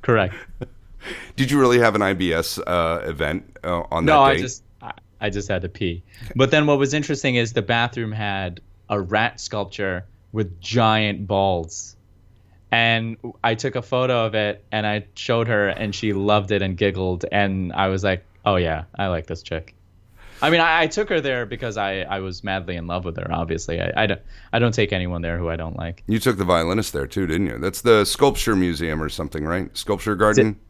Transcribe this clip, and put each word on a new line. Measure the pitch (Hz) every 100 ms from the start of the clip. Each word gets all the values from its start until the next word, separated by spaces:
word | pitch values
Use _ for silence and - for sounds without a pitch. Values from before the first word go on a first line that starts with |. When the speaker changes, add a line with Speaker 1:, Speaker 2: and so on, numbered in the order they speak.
Speaker 1:
Correct. | - 117 95 - - -
Speaker 2:
<laughs> | - - - - - - - -
Did | 131
you | 143
really | 127 123
have | 117 104
an |
I | 98
B | 95 92
S, | 80 82 -
uh, | - 87 82 82 -
event, | 76 76 87 - -
uh, | 82 87 -
on | 82 110
Speaker 1:
No, | 151
Speaker 2:
that | 135
Speaker 1:
I | 135
Speaker 2:
date? |
Speaker 1:
just, | 123 - _ _
I, | 117 - _ _
I | 104
just | 101 98
had | 95
to | 90
pee. | - 95 85 - - - -
But | 131
then | 156 147
what | 143
was | 139
interesting | 147 143 143 143 123
is | 113
the | 117
bathroom | 98 120 120 - 113
had | 107 104 98 92 87 - - _
a | 104
rat | 92 104 117 -
sculpture | - 107 101 - 98 90 95 - _
with | 110 101 87
giant | - 113 113 110 107 101 101
balls. | 98 98 90 85 - - - _ _ _ _ _ _ _
And | 117 117 113 113 113 123 -
I | 120 113
took | 135 127
a |
photo | 117 127 127 123 113
of | 107
it | 104 - -
and | 107 107
I | 104 101 -
showed | - 117 113
her | 110 101
and | 95 107 98
she | 110
loved | 98 101 104 98
it | 104
and | 95 90
giggled. | 101 98 92 90 -
And | 101 101 95 90
I | - 95
was | 95
like, | 98 92 - _ -
"Oh | 95
yeah, | 85 78 78 -
I | 98
like | 85 80
this | 85
chick." | - 80 78 - _ _ _ - - -
I | 147
mean, | 170
I, | 165 160
I | 156
took | 180 208
her | 175
there | 139 127 113
because | 120 120 107
I, | 98 95
I | 90 98
was | 95 90
madly | 101 95 90 87
in | 85
love | 87 87
with | 85
her, | 87
obviously. | 82 82 82 - 82
I, | 85 -
I | 107
don't, | 95 - - -
I | 117
don't | 117
take | 110 104
anyone | 95 90 87
there | 85 85
who | 85
I | 82
don't | 82 -
like. | 82 85 -
Speaker 2:
You | 110
took | 131 104
the | 92
violinist | 87 82 98 -
there | 73 69
too, | - 92
didn't | 82 95
you? | 58
That's | 82 95
the | 120 110 101
Sculpture | - 139 - - 104
Museum | 90 78 82 78
or | 78
something, | - 78 78 76
right? | 87 95 -
Sculpture | - 101 107 101
Garden? | 107 107 110 101 -